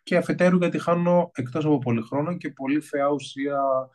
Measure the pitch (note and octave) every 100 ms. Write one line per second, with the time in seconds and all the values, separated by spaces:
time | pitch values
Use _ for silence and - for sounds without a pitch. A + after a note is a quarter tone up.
0 | - F3+ - D3 F3+ F3+ F3 D#3 - E3+
1 | F3 F3 E3+ - B2 D#3+ D3+ C#3+ B2 A#2
2 | A2+ C#3 D#3 F3 D#3 - C3+ D3+ D3 C#3+
3 | C#3+ C#3+ C3+ C#3 C#3 C#3 C3+ C3 C3